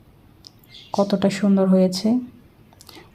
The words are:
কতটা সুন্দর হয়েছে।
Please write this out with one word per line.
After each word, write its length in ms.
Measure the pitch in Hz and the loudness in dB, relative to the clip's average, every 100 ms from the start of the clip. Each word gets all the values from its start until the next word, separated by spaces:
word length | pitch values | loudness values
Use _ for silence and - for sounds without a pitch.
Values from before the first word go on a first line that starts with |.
| _ _ - _ - _ _ - - | _ _ -20 _ -20 _ _ -20 -8
কতটা 360 | - 202 190 196 | -4 -2 0 -2
সুন্দর 360 | 196 202 196 185 | 0 0 2 2
হয়েছে। 420 | 190 185 185 220 247 - - - _ - - - - - | 2 2 0 -2 -2 -4 -20 -20 _ -20 -20 -20 -20 -18